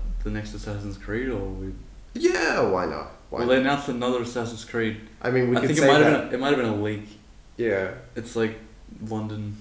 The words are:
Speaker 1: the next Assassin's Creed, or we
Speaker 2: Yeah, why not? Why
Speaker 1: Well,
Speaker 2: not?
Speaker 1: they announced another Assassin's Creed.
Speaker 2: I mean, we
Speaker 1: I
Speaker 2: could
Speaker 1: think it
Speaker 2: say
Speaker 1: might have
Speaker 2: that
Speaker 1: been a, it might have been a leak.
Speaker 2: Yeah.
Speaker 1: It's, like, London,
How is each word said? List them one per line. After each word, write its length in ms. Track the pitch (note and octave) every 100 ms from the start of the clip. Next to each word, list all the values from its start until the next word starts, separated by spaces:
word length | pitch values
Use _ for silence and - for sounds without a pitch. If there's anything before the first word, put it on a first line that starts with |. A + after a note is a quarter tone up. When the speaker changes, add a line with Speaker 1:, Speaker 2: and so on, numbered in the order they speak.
| - -
Speaker 1:
the 60 | G#2+
next 220 | G#2+ G#2
Assassin's 440 | G#2 G#2 G2+ G2+ G2
Creed, 320 | - A2 C3
or 100 | A2
we 320 | G2 F#2+ F#2+ F#2+ - - -
Speaker 2:
Yeah, 480 | A#3+ E4+ F#4 - A3
why 240 | A2+ F#2 E2+
not? 260 | D2 D2 - -
Why 100 | -
Speaker 1:
Well, 80 | A#2+
Speaker 2:
not? 60 |
Speaker 1:
they 60 | C3
announced 260 | C3 C#3 C#3
another 320 | B2 B2 B2
Assassin's 440 | A#2 B2 A2+ A2+ -
Creed. 360 | A#2 A2 G#2 - -
Speaker 2:
I 100 | B2
mean, 180 | B2+ B2
we 80 | B2
Speaker 1:
I 20 |
Speaker 2:
could 60 | C3+
Speaker 1:
think 100 | D3+
it 20 |
Speaker 2:
say 40 | C#3
Speaker 1:
might 140 | D3
have 80 | D3+
Speaker 2:
that 200 | D3+ -
Speaker 1:
been 20 |
a, 40 | B2
it 20 |
might 100 | C#3
have 80 | C#3+
been 220 | A#2 G#2
a 40 |
leak. 240 | G#2 G#2 G#2 - - - - -
Speaker 2:
Yeah. 340 | A#2 G2 F#2+ - - -
Speaker 1:
It's, 200 | A2 A#2
like, 240 | A2 G#2+ - - - - A2
London, 480 | A2 G#2+ G#2 G#2 G#2